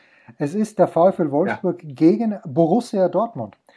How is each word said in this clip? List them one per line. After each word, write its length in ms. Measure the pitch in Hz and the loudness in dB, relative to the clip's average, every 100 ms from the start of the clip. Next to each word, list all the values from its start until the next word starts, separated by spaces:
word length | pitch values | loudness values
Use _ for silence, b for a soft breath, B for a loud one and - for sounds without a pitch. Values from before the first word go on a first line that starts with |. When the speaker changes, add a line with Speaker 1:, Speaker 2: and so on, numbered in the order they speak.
| b b b b | b b b b
Speaker 1:
Es 180 | 147 | -6
ist 240 | 190 214 - | -4 -4 0
der 80 | 160 | 2
V 220 | - 185 | 4 2
F 100 | 190 | 2
L 120 | 156 | -2
Wolfsburg 520 | 139 196 214 185 175 | 0 -2 -2 -4 -6
Speaker 2:
Ja. 80 | 156 | -8
Speaker 1:
gegen 440 | 131 160 214 226 202 | 0 2 2 -2 -6
Borussia 640 | 170 135 165 214 240 196 180 | -6 0 2 0 -2 -2 0
Dortmund. 480 | 175 226 143 104 - _ | 0 -4 -6 -12 -14 _